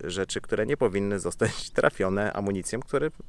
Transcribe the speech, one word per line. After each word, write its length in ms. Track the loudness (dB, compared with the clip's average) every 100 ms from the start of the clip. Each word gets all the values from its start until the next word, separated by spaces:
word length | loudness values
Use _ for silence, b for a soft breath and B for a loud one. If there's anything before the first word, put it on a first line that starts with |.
rzeczy, 360 | -6 -2 -2 -2
które 260 | 0 0 2
nie 100 | 2
powinny 440 | 2 2 0 0
zostać 500 | -2 0 0 0 -2
<laughs> 80 | 2
trafione 540 | 2 2 0 2 0
amunicją, 480 | 0 0 0 -2 -4
który, 300 | -2 0 0 -4